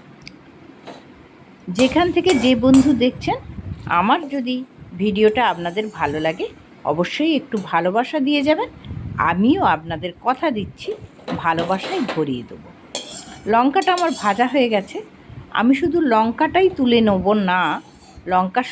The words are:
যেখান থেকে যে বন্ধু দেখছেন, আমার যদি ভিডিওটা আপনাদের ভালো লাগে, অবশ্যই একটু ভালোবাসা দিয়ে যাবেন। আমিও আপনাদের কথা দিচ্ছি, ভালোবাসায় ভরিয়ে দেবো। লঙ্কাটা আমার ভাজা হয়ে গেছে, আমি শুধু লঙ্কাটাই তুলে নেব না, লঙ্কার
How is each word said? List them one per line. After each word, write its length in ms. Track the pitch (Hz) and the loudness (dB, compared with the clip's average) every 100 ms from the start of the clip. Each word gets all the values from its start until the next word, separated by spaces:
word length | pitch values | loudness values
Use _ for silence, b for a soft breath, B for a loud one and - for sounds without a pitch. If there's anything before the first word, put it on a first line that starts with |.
| - - - - - - - - - - - - - - - - - | -20 -20 -20 -20 -20 -20 -20 -20 -20 -20 -20 -20 -20 -20 -20 -18 -8
যেখান 400 | 180 254 302 349 | 0 2 4 2
থেকে 200 | 339 370 277 | 2 2 2
যে 120 | 247 240 | 2 4
বন্ধু 360 | 254 269 269 | 6 6 6
দেখছেন, 440 | 240 247 247 - 480 - - - - - 175 | 2 0 -2 -4 -4 -8 -14 -12 -12 -2 0
আমার 200 | 202 311 285 | 2 0 0
যদি 260 | 277 247 254 262 - - 180 | -6 -4 -6 -8 -18 -18 -4
ভিডিওটা 440 | 208 202 214 226 226 | -2 4 4 4 0
আপনাদের 360 | 170 175 190 214 | 0 -4 -4 -6
ভালো 240 | 165 147 151 | -4 -4 -2
লাগে, 260 | 160 170 453 - - - - | -2 -4 -8 -10 -20 -8 -4
অবশ্যই 480 | 151 175 - 311 277 | -2 -2 -2 0 0
একটু 200 | - 214 | -2 -8
ভালোবাসা 540 | 185 165 175 214 254 311 | -2 -2 0 -2 -2 -2
দিয়ে 220 | 269 294 | 0 0
যাবেন। 260 | 285 320 494 - - - - - 156 | 2 0 -2 -10 -16 -12 -10 -2 0
আমিও 320 | 175 226 381 208 | 2 2 4 2
আপনাদের 460 | 160 165 160 175 - | 0 -4 -8 -8 -6
কথা 260 | 233 262 330 | -4 -2 -2
দিচ্ছি, 380 | 214 190 - - 427 - - - - | -4 -8 -10 -10 -10 -14 -18 -10 -4
ভালোবাসায় 640 | 170 165 170 190 - 370 226 | -2 -2 -2 -4 -4 -4 -4
ভরিয়ে 340 | 165 143 123 | -4 -4 -4
দেবো। 240 | 110 95 - - - - - - - - - | -10 -18 -20 -20 -14 -12 -12 -16 -16 -12 0
লঙ্কাটা 460 | 226 262 381 370 | 2 4 2 0
আমার 180 | 359 330 254 | 0 0 0
ভাজা 260 | 208 202 247 | -2 0 2
হয়ে 220 | 277 240 | 2 2
গেছে, 280 | 208 196 415 - - - - - | 0 -2 -12 -14 -20 -20 -20 -6
আমি 200 | - 233 269 | 0 2 2
শুধু 220 | 330 339 294 | 2 0 4
লঙ্কাটাই 540 | 220 226 226 311 330 381 | 4 2 0 0 4 2
তুলে 300 | 370 247 240 | 2 2 4
নেব 240 | 220 190 185 214 190 | 4 2 2 2 2
না, 120 | 185 160 - - - - - 175 | 2 0 -2 -8 -20 -20 -14 0
লঙ্কার 400 | 185 185 247 254 | 0 2 -2 -2